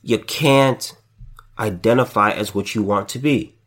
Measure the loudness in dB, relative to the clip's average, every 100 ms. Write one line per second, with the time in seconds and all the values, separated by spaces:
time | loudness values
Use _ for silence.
0 | -2 -4 -2 -2 4 4 4 0 -8 -16
1 | _ _ -20 -20 _ -8 -6 0 2 2
2 | 2 2 2 0 -4 -4 -4 -4 0 -2
3 | -4 -4 0 0 -2 _